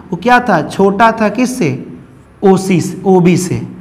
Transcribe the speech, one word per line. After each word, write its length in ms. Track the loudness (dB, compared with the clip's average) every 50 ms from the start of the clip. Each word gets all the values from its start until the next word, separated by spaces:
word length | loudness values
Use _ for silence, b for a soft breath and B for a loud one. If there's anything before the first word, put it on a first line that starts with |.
| B -10
वो 100 | -10 -4
क्या 200 | 0 2 2 2
था? 200 | 2 0 0 0 -2
छोटा 480 | -4 0 0 2 2 2 2 2 2 2
था 160 | 0 -2 -2
किससे? 460 | -2 -2 -4 -4 -2 -2 -4 -4 -4 -6 -10 -14 -18 -20 -20 -20 -20 -20 -20 _ _ _ 2
ओसी 380 | 4 4 4 2 0 0 0
से, 200 | 0 -2 -6 -4 0
ओबी 300 | 2 2 4 4 4 2 2
से। 220 | 0 -4 -4 -6 -6 -10 -14 -18